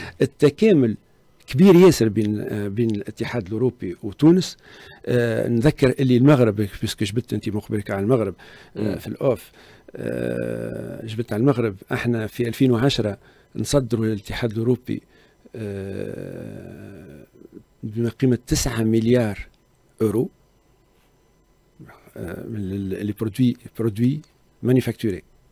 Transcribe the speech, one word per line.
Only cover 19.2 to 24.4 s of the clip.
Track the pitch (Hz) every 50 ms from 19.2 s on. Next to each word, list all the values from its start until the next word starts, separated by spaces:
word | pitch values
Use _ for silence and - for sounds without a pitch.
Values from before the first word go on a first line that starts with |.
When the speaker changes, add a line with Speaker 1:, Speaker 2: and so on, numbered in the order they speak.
| 117 104 101 - - - _ _ _ _ _ _ _ _ _ -
Speaker 1:
اورو، | 113 107 98 113 - - - _ _ _ _ _ _ _ _ _ _ _ _ _ _ _ _ _ _ _ _ _ _ _ _ _ _ _ _ - - - - - _ - _ -
آه، | - - - - - -
من | 117 107
ال-، | 98 92 95 101 101 95 92 95 101
لي | 104 104 -
برودوي، | 113 110 101 - 127 120 - - - - - -
برودوي | 110 113 98 107 120 127 147 151 - _ _ _